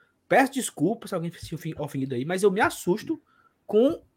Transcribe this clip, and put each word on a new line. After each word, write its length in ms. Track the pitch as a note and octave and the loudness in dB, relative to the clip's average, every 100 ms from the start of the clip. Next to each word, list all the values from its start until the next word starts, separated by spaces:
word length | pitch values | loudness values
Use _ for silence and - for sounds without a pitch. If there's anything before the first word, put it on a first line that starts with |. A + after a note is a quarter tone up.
| _ _ - | _ _ 2
Peço 240 | G3+ C4 | 4 4
desculpa 560 | C4+ - - D#3 A3+ G3+ | 0 -6 0 0 -2 -6
se 80 | F#3 | -6
alguém 160 | E3 | -6
se 240 | E3+ - D#3+ | -10 -12 -10
ofen-, 180 | D#3+ D#3 | -8 -8
ofendido 340 | C#3+ C#3 C3+ | -6 -4 -4
aí, 100 | B2 C#3+ | -4 -2
mas 180 | F3+ | 2
eu 80 | G3+ | 2
me 100 | F#3+ | 4
assusto 580 | D#4 - - G#3 - D#4+ _ _ _ _ - | 0 0 -2 -2 -2 -8 _ _ _ _ 0
com 380 | G#3 C4 E4+ _ | 4 4 2 _